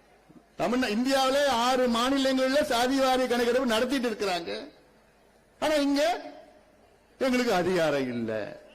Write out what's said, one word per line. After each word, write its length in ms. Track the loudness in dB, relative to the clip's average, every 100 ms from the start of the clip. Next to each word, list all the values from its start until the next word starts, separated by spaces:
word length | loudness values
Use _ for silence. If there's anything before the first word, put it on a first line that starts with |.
| _ -20 -20 -20 _ -6
தமிழ்நா-, 360 | -2 -2 0 -2
இந்தியாவிலே 480 | 0 2 2 2 2 2 2
ஆறு 180 | 2 2
மாநிலங்கள்ல 720 | 0 0 0 2 2 2 0 0
சாதிவாரி 520 | 0 0 2 2 2 2
கணக்கெடுப்பு 460 | 0 0 0 0 0
நடத்திட்டு 340 | 0 -2 -2
இருக்கிறாங்க. 420 | -4 -4 -4 -6 -10 -12 -20 -20 _ _ _ _ _ _ -6
ஆனா 140 | 0
இங்க 280 | 0 2 2 0 0 -6 -18 -20 -20 -20 -20 -20 _ _ -4
எங்களுக்கு 340 | 0 0 2
அதிகாரம் 560 | 0 2 0 2 0 -2
இல்ல, 180 | -4 -4 -4 -6 -12 -20